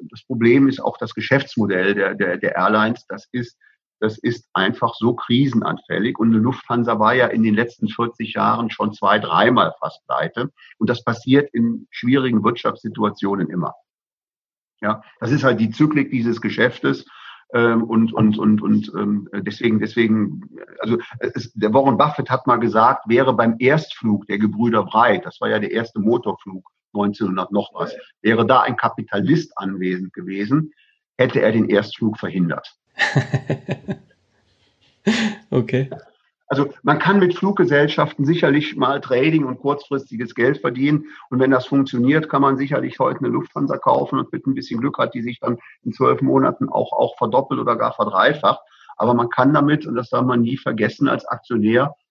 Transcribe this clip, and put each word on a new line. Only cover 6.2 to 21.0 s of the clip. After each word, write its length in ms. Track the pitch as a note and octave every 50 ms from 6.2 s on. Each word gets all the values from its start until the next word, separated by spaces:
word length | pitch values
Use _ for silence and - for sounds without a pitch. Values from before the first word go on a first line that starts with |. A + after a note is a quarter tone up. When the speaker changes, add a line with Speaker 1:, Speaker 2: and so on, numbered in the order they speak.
Speaker 1:
Und 80 | A2+ A2+
eine 100 | A2+ G#2+
Lufthansa 640 | G#2+ C3 B2 - - - A#2+ A#2+ A#2 A#2+ A2+ G#2
war 120 | G#2+ A2
ja 140 | B2 B2+ A#2+
in 160 | A2 - A2+
den 140 | A2 A2 G#2
letzten 320 | A2 A#2+ A#2+ - - A2 G#2
vierzig 460 | - - A#2 A#2 - - A2+ A2 -
Jahren 360 | A2 G#2 G#2 G#2+ A#2 A#2 A2
schon 220 | - - G#2+ A2
zwei, 260 | G#2 - G#2 G2 G#2 G#2
dreimal 560 | G2 E2 D#2+ F2+ G#2 A#2 B2+ A2 F2+ D#2 - -
fast 260 | D2+ D2 - - _
pleite. 460 | - B1+ C2+ D#2 E2 - A#2 B2+ - _ _ - - - -
Und 100 | A2+ B2
das 140 | A#2+ -
passiert 480 | - A#2+ A2+ - - B2+ C3 C#3 C#3+ -
in 360 | - A#2 A#2 A#2 A2+ - - _
schwierigen 540 | - - - B2 C3+ C3+ C3 B2+ A#2 G#2+ F#2+
Wirtschaftssituationen 1080 | A2+ A#2 - - G#2+ - - - A2 - - G#2 G#2 - - G2+ G2 G2+ G2 E2+ -
immer. 240 | - - - - - - _ _ _ _ _ _ _ _ _ _ _ _ _ _ _ _ _ _ _ -
Ja, 200 | G#2 G#2 G#2+ - - - _ -
das 120 | B2 A#2
ist 100 | C#3 D3
halt 160 | C#3 C3 A#2+ G#2+
die 120 | A2+ A2
Zyklik 400 | - - D#3 D3+ D3+ C#3+ C3+ -
dieses 300 | - B2 A2+ A#2 A#2 -
Geschäftes. 680 | - G#2 - - A#2 B2 - - - C3+ C3+ - - _ - - - - - - _ - -
Ähm, 300 | A#2+ A#2+ A#2 A#2 A2+ A2+
und, 280 | A2+ A2+ A2+ A2+ A2+
und, 260 | - A2+ G#2+ G#2+ G#2 -
und, 220 | G#2+ A2 G#2+ G#2
und, 320 | - G2+ G#2+ G#2+ - - -
ähm, 340 | F#2 G#2 G#2 G#2 G2+ F#2 -
deswegen, 460 | - G2+ F#2 G#2 G#2 - A#2+ A#2 A2 G#2
deswegen, 640 | A2 G#2+ - A#2 A#2 G#2+ A2 G#2+ G#2 - - F#2 - - - - - - - -
also, 180 | - A2+ A#2+ A#2+